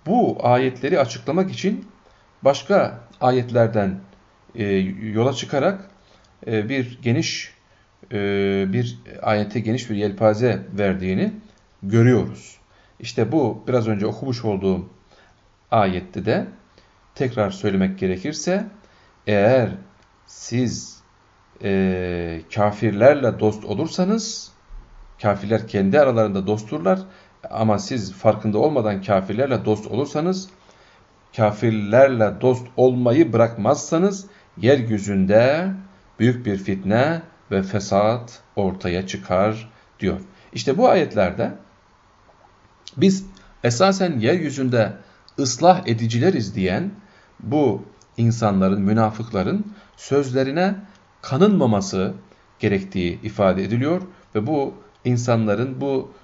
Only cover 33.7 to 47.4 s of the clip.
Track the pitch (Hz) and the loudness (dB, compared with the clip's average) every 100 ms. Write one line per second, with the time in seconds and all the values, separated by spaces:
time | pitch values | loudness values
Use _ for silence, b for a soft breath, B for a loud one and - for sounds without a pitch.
33.7 | 143 - 165 196 196 - B B - 110 | 0 0 0 0 -2 -12 B B -2 2
34.7 | 143 117 104 101 98 95 107 127 156 190 | 2 2 -4 0 0 4 6 4 2 -2
35.7 | 190 - B B - 117 123 107 95 - | -6 -12 B B 0 0 0 -4 -4 -4
36.7 | 95 95 113 147 165 - - _ 98 95 | -4 0 2 2 -2 -8 -20 _ -4 -2
37.7 | 107 - 98 107 120 120 - _ - 95 | -4 0 2 2 0 -6 -20 _ -2 -2
38.7 | 92 92 87 95 95 - 92 107 113 - | -2 -4 -4 -4 -10 -2 0 2 -2 -10
39.7 | b b _ 113 95 - B B 123 139 | b b _ -4 -4 -10 B B -6 -2
40.7 | 135 254 196 220 104 90 104 - - - | 2 4 4 2 0 -2 -2 -6 -8 -20
41.7 | _ _ _ _ _ _ _ _ _ _ | _ _ _ _ _ _ _ _ _ _
42.7 | _ - 123 190 190 - B B B 120 | _ -16 0 2 2 -6 B B B -2
43.7 | 117 190 190 180 131 113 175 151 131 131 | 2 2 2 0 0 0 0 -2 -4 0
44.7 | 120 101 - B B B - 131 - 170 | 0 0 -4 B B B -4 -4 4 4
45.7 | 185 147 113 113 117 170 170 98 104 92 | 4 2 -2 0 2 2 0 -4 -2 0
46.7 | 104 196 - B B B B | 0 -4 -8 B B B B